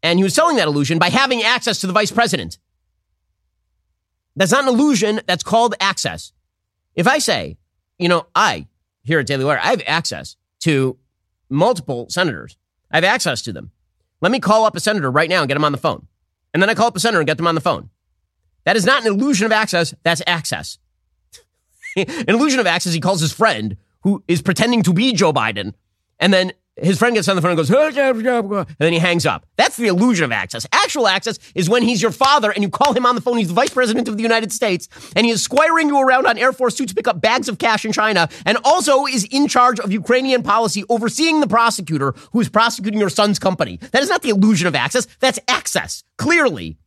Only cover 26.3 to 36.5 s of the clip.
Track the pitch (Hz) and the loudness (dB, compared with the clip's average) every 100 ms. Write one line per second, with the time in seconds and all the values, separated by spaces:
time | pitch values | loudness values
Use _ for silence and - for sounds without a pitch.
26.3 | 190 185 - _ - 165 185 233 226 185 | 2 0 -6 _ -6 -2 2 2 2 0
27.3 | 196 170 170 147 247 302 254 269 233 226 | 0 0 0 2 4 2 2 0 2 0
28.3 | 240 202 202 170 - 160 170 175 175 151 | 0 -2 -4 -6 -2 0 2 2 2 0
29.3 | 87 _ - 240 - 233 180 240 202 147 | -4 _ 0 0 2 0 2 2 2 0
30.3 | 110 92 117 - - 403 302 226 190 226 | -2 -4 -8 -2 0 0 0 0 0 -2
31.3 | 208 - - 175 240 233 233 214 - 269 | -8 -10 -4 0 2 2 2 -2 0 2
32.3 | 294 214 196 202 - 285 240 247 240 - | 2 2 -2 -2 0 0 2 0 0 -2
33.3 | 240 190 175 269 254 247 220 240 208 226 | -2 0 0 0 0 0 0 -4 -4 0
34.3 | 226 220 - 220 180 - - - - 233 | 0 -2 -4 -2 -2 -6 -20 -8 0 0
35.3 | 226 - 254 320 330 311 285 262 254 - | 0 0 2 4 4 2 2 2 2 2
36.3 | 226 247 | 2 0